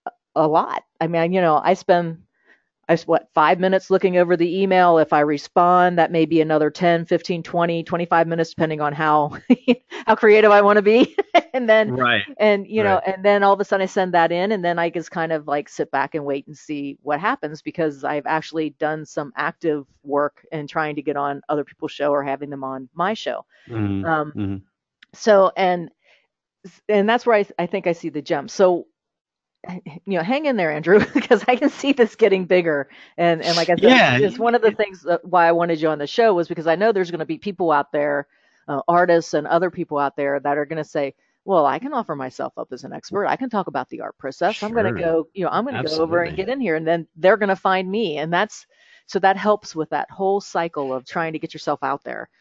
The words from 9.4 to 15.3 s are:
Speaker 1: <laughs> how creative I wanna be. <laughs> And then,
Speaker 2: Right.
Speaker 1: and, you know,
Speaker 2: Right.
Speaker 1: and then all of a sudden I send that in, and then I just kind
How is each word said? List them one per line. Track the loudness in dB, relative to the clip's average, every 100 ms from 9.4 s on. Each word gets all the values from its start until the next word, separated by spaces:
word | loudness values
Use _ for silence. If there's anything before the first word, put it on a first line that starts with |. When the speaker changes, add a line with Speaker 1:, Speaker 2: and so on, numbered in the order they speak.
| -2 0 2
Speaker 1:
<laughs> | -2 _ -14 -2
how | 2
creative | 6 6 8
I | 6
wanna | 6 4
be. | 4 4 4 0
<laughs> | 0 0 0
And | -6 2
then, | 4 4
Speaker 2:
Right. | 0 2 2 0 0
Speaker 1:
and, | 2 2 -2
you | -2
know, | 2 0
Speaker 2:
Right. | -2 -2
Speaker 1:
and | 2
then | 4
all | 4
of | 2
a | 0
sudden | -2
I | 0
send | -2 0
that | 2 2
in, | 2 -2
and | -2
then | -2 -2
I | -2
just | -4 -8
kind | -6 -4